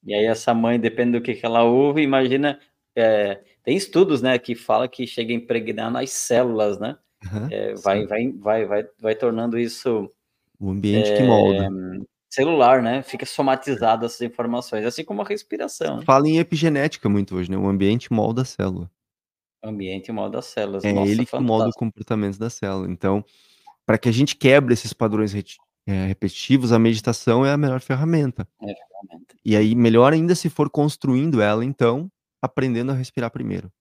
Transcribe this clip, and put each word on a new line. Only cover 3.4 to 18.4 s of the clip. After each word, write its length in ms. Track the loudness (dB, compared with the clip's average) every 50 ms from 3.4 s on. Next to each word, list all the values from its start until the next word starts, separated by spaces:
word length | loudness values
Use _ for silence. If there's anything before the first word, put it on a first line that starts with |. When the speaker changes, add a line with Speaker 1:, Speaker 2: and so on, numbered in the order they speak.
| _ _ _ _ _
Speaker 1:
tem 140 | -2 -2
estudos, 460 | -2 -2 -2 2 2 4 4 2 0 0
né, 160 | 0 0 0
que 160 | -2 -4 -10
fala 340 | -10 -4 -2 0 0 0 -2
que 180 | -6 -8 -10
chega 260 | -10 -6 -8 -6 -4 -4
a 40 |
impregnar 540 | -6 -4 -4 -4 -4 -4 -6 -6 -6 -6 -6
nas 200 | -4 -4 -6 -6
células, 680 | -6 -8 -4 0 2 2 2 2 0 0 0 0 -2 -4
né. 180 | -6 -10 -10 -12 _ _ _ _ -14
Speaker 2:
Aham, 260 | -10 -8 -6 -6 -6
Speaker 1:
Eh, 240 | -6 -6 -6 -6 -8
vai, 300 | -4 0 0 0 0 0
Speaker 2:
sim. 20 |
Speaker 1:
vai, 260 | -2 -4 -4 -4 -4 -6
vai, 320 | -4 -2 -2 0 0 0
vai, 180 | -2 -2 -4 -4 -6 _ _
vai 140 | -4 -4 -2
tornando 420 | 0 -2 -2 -2 -2 -4 -4 -2 -2
isso, 520 | -4 -4 -6 -6 -4 -2 -2 -2 -4 -6 _ _ _ _ _ _ _ _ _ _
Speaker 2:
O 100 | -6 -6
ambiente 420 | -4 -2 0 0 2 2 2 2 2
que 100 | 4 4
Speaker 1:
eh, 0 |
Speaker 2:
molda. 480 | 6 6 6 6 4 4 2 0 -4 -4 -8 -10 -10 -10 -12 -14 -14 _ _ _ _
Speaker 1:
celular, 520 | -2 0 0 2 4 4 6 6 6 6 4
né, 200 | 0 -2 -4 -6
fica 240 | -8 -12 -12 -12 -12 -4 -2 0 0 0 -2 -2 -6 -4
Speaker 2:
É. 60 | 0
Speaker 1:
somatizado 280 | 2 0 0 0 0
essas 160 | -6 -6 -6 -8
informações, 640 | -8 -6 -6 -4 -4 -4 -4 -6 -6 -6 -4 -4
assim 180 | -4 -4 -6 -10
como 180 | -8 -6 -8 -6
a 40 | -6 -6 -10 -8 _ -8 -8 -8 -8 -8 -6 -6
Speaker 2:
Se 60 | -6
Speaker 1:
respiração, 120 | -6 -6 0
né. 40 |
Speaker 2:
fala 220 | 4 4 4 4 4
em 100 | 2 2
epigenética 680 | 0 0 -2 0 0 0 0 0 -2 -2 -4 -2 -2 0
muito 260 | 0 0 0 -2 -4
hoje, 140 | -6 -4 -4
né, 60 | -4
o 100 | -2 0 0
ambiente 440 | 0 2 2 2 0 0 -2 -2 -2
molda 300 | 0 0 0 0 -2